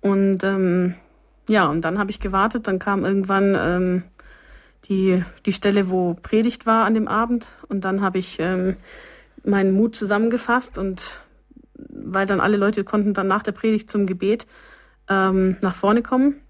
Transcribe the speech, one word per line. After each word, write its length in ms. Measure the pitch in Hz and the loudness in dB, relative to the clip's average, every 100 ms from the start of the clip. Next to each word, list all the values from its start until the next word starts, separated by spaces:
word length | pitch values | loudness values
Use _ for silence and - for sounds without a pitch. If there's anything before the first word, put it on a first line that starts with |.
Und, 440 | 196 196 196 190 | 0 2 2 2
ähm, 500 | 190 196 185 175 180 180 _ _ _ _ - | 0 0 0 2 0 -4 _ _ _ _ -2
ja, 180 | 214 170 | 2 2
und 140 | 156 | 0
dann 180 | 160 190 | -2 -2
hab 120 | 202 | -4
ich 100 | 208 | -4
gewartet, 480 | 202 190 208 233 220 | -4 0 0 0 -4
dann 100 | 185 | -4
kam 260 | 190 196 | -2 -2
irgendwann, 520 | 185 196 190 196 196 196 | 0 0 0 2 2 2
ähm, 440 | 113 180 185 180 180 _ - - - - _ _ | 0 0 0 -2 -4 _ -20 -20 -20 -20 _ _
die, 400 | _ 190 190 185 175 - - | _ 0 2 2 -2 -6 -4
die 60 | |
Stelle, 380 | 190 208 202 190 | 0 2 2 2
wo 240 | 185 180 | 0 0
Predigt 500 | 170 - 220 226 233 | -2 0 2 2 -2
war 200 | - 226 | 0 2
an 100 | 208 | 4
dem 140 | 220 220 | 2 0
Abend. 400 | 214 233 240 - - - | -2 0 -2 -6 -20 -8
Und 160 | 196 | -6
dann 180 | 190 196 | -2 0
hab 120 | 196 | 0
ich, 220 | 190 185 - | -2 -6 -4
ähm, 380 | 165 185 185 190 - - - - - - | -2 0 -2 -4 -10 -20 -20 -20 -20 -10
meinen 300 | - 202 190 | 0 2 2
Mut 240 | 190 226 226 | 2 2 0
zusammengefasst 840 | 202 208 226 240 - 240 254 - | -2 0 0 -2 0 -2 -2 -8
und 440 | 196 185 - - - _ _ - - - | -6 -6 -12 -16 -20 _ _ -20 -20 -20
weil 480 | - - - 190 196 | -20 -16 -6 -4 0
dann 140 | 202 | 0
alle 160 | - 208 | 2 2
Leute 280 | 202 208 | 0 -2
konnten 280 | 196 214 208 | -2 -2 0
dann 140 | 196 190 | 0 0
nach 160 | 196 | -2
der 100 | 208 | -2
Predigt 380 | 202 220 214 214 | -4 -2 -2 -2
zum 160 | 208 196 | -2 -2
Gebet, 400 | 180 190 233 - - - - _ _ - | -2 -2 -2 -4 -20 -20 -20 _ _ -2
ähm, 480 | 196 190 190 185 185 | 0 2 2 2 0
nach 140 | 190 | -4
vorne 280 | 180 202 220 | -2 2 2
kommen. 340 | 233 254 277 277 _ | 2 2 2 0 _